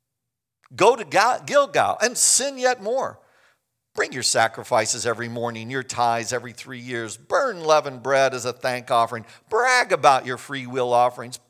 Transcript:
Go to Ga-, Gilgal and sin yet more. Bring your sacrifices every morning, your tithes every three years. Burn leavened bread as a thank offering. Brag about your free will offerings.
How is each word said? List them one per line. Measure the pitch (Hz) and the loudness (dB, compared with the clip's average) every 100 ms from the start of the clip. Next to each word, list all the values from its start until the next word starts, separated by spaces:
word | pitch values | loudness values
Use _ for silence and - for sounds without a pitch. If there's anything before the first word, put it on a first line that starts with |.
| _ _ _ _ _ _ _ 123 | _ _ _ _ _ _ _ 2
Go | 196 254 | 4 4
to | 165 | 0
Ga-, | 160 220 - 143 | 2 2 0 0
Gilgal | 277 285 147 98 - | 2 2 2 0 2
and | 226 233 | -2 2
sin | - - 269 269 | 2 2 0 -2
yet | 254 247 | -2 0
more. | 202 262 151 - _ _ _ _ _ _ _ | -2 -4 -4 -8 _ _ _ _ _ _ _
Bring | - - | -4 -4
your | 131 | -2
sacrifices | 113 127 113 - 110 120 110 120 110 | 0 2 2 0 0 0 2 -2 -2
every | 113 117 | -4 -6
morning, | 117 117 113 113 | -6 -6 -6 -8
your | 131 | -8
tithes | 123 - 120 117 110 | -6 -2 0 0 -2
every | 123 120 | -6 -8
three | - - 127 | -14 -16 -14
years. | 120 120 113 107 | -8 -8 -8 -12
Burn | - 185 269 196 | -4 -2 0 -2
leavened | 156 156 143 131 | 2 2 2 -6
bread | 120 135 135 | 0 2 2
as | 127 | 0
a | 120 | -6
thank | 120 131 123 117 | -4 -4 -4 0
offering. | 120 113 117 104 - _ | 0 0 -2 -12 -20 _
Brag | 220 247 254 240 | 0 2 2 2
about | 170 147 131 123 | 2 4 4 2
your | 127 | -8
free | - 139 123 | -8 -10 -6
will | 127 123 | -2 2
offerings. | 120 123 123 120 131 | 4 2 0 -10 -14